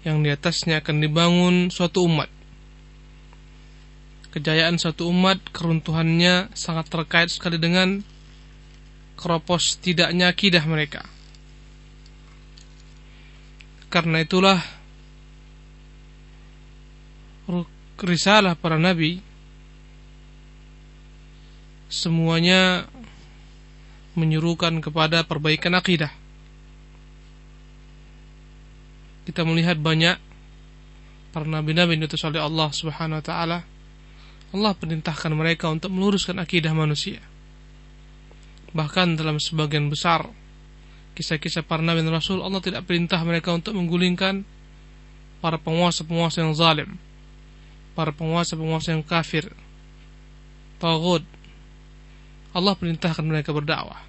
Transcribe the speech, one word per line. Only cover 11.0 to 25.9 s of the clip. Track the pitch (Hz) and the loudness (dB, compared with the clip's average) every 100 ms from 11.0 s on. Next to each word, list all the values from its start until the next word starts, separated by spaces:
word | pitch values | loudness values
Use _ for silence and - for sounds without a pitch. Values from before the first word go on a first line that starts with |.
| - - - - - - - - - - - - - - - - - - - - - - - - - - - - - | -16 -20 -20 -20 -20 -20 -20 -20 -20 -20 -20 -20 -20 -20 -20 -20 -20 -20 -20 -20 -20 -20 -20 -20 -20 -20 -20 -20 -4
Karena | 180 165 160 | -2 0 0
itulah, | 156 185 190 190 - - - - - - - - - - - - - - - - - - - - - - - - - - - - | 2 4 4 4 0 -16 -20 -20 -20 -20 -20 -20 -20 -20 -20 -20 -20 -20 -20 -20 -20 -20 -20 -20 -20 -20 -20 -20 -20 -20 -20 -18
ru-, | - 175 170 - - - | -6 -6 -6 -14 -20 -8
risalah | 190 170 196 214 190 165 | -2 2 6 6 4 0
para | 165 156 | 0 2
nabi | 175 175 156 175 - - - - - - - - - - - - - - - - - - - - - - - - - - - | 2 2 0 -2 -12 -20 -20 -20 -20 -20 -20 -20 -20 -20 -20 -20 -20 -20 -20 -20 -20 -20 -20 -20 -20 -20 -20 -20 -20 -20 -10
semuanya | - 175 165 165 165 170 185 185 180 - - 226 - - - - - - - - - - 170 | -6 0 2 2 2 4 4 4 2 -4 -18 -20 -20 -20 -20 -20 -20 -20 -20 -20 -20 -8 -2
menyuruhkan | 160 156 170 165 170 165 | 2 2 0 0 -2 -2
kepada | 156 156 156 165 165 | -4 0 2 2 0
perbaikan | 151 156 151 175 180 | -2 0 0 2 0
akidah. | 175 | 2